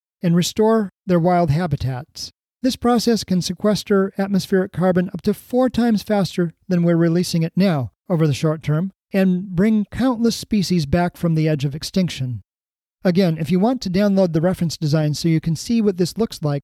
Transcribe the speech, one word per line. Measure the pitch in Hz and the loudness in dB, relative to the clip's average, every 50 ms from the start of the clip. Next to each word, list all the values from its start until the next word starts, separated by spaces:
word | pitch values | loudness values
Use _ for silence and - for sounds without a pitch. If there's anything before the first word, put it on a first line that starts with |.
| _ _ _ _ | _ _ _ _
and | - 175 170 | 0 2 2
restore | 180 170 - - - 214 220 226 226 208 185 - _ _ | 2 2 0 0 2 2 4 2 2 0 -4 -8 _ _
their | 196 180 170 | 0 0 2
wild | 160 180 180 175 175 156 | 4 2 2 2 2 2
habitats. | 139 165 185 165 139 - - 131 131 123 147 - _ - - - - _ _ _ _ _ - | 0 0 0 -2 -4 -4 -4 -4 -6 -8 -10 -14 _ -16 -16 -16 -18 _ _ _ _ _ -2
This | 262 226 | -2 -2
process | - - 240 247 226 - 240 233 196 - | 0 0 2 2 2 2 2 0 0 -2
can | - 185 180 | -2 -2 -2
sequester | 160 - 180 - - 208 208 - - - 208 196 190 196 - | -2 -4 -6 -2 0 0 0 0 0 0 2 2 2 0 -2
atmospheric | - 196 196 196 185 - - 202 190 185 196 | -4 -2 0 -2 -2 0 0 0 0 0 -2
carbon | - - 180 190 180 185 180 190 - | -2 0 0 2 2 2 0 -2 -6
up | 175 - | -4 -2
to | 214 202 | -2 -4
four | - - - - 247 254 | -4 -6 -4 0 0 0
times | 254 - 226 240 240 220 190 - | 0 0 0 2 2 0 0 0
faster | - 214 202 185 - - - 175 165 - _ _ - | 0 0 0 0 0 -2 -2 -2 -2 -4 _ _ -2
than | 185 175 170 | 0 2 2
we're | 170 170 | 2 2
releasing | 165 170 170 165 180 180 - - 170 160 | 4 2 2 2 0 0 0 0 -2 -2
it | 165 - | 0 0
now | 175 190 202 165 143 123 107 - _ _ | 2 2 2 2 0 -4 -6 -10 _ _
over | - 185 156 160 | -4 0 0 2
the | 151 135 | 0 0
short | - 160 160 156 160 - | 0 0 -2 -2 -2 -2
term, | - 151 156 185 190 - _ _ _ | -2 -2 -2 -2 -4 -8 _ _ _
and | - 196 190 185 180 180 196 208 | 0 2 2 2 2 0 -4 -4
bring | 180 165 196 220 220 214 202 - | 0 0 2 2 2 0 0 -2
countless | - - 233 262 247 214 233 233 - | -4 -2 0 0 0 0 0 0 0
species | - - - - 208 175 - 185 175 151 | -2 -4 -2 -2 -2 0 0 0 0 0
back | 139 156 175 175 175 - | 0 0 0 0 -2 -4
from | - - 170 160 | -4 -2 0 0
the | 156 156 156 | 2 2 0
edge | 156 139 135 | 0 0 -2
of | 147 135 | -4 -6
extinction. | 156 - - - 190 185 156 - - 131 127 123 98 - _ _ _ _ _ _ _ _ _ _ _ - | -8 -10 -4 -2 -2 -2 -2 -4 -6 -8 -8 -8 -10 -12 _ _ _ _ _ _ _ _ _ _ _ -2
Again, | 190 170 190 196 170 160 | 0 2 2 2 2 0
if | 156 160 139 | -2 -2 0
you | 185 180 | 0 2
want | 196 233 262 247 | 2 0 0 -2
to | - 196 | -4 -4
download | 170 196 208 208 196 190 190 175 | 0 0 2 2 2 2 2 2
the | 156 165 | 0 0
reference | 156 185 185 - 175 160 - | 0 0 0 -2 -2 -4 -4
design | - 165 147 147 160 151 151 147 | -4 -2 0 2 2 2 0 -2
so | - - | 0 0
you | 170 160 156 | 0 0 0
can | - 170 160 | 0 -2 -4
see | - - - 233 226 | -4 -4 -2 0 0
what | 208 208 185 | 0 0 0
this | 170 180 - - | 0 -4 -4 -2
looks | 190 226 - - - 165 | -4 -4 -4 -4 -6 -4
like, | 147 143 143 | -4 -4 -4